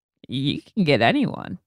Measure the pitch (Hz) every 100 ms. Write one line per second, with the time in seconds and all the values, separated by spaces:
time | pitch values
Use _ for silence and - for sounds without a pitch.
0 | _ _ - 127 135 - - 226 160 127
1 | 113 285 226 - - 185